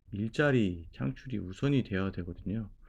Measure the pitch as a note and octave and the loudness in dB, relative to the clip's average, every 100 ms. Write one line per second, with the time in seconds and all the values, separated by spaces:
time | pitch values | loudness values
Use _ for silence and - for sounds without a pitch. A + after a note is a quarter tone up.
0 | - G2+ A2+ - D3 C3 G2+ F2 E2 - | -10 -4 -2 2 4 6 4 0 -10 -6
1 | C3 B2+ C3+ G#2+ F2+ F#2 C#3 C#3 - F#2+ | -4 -4 -6 -6 -6 -2 2 2 2 0
2 | F#2+ F#2 F2 E2+ F2+ A2 G#2 - | 0 -2 -8 -6 -4 -4 -4 -12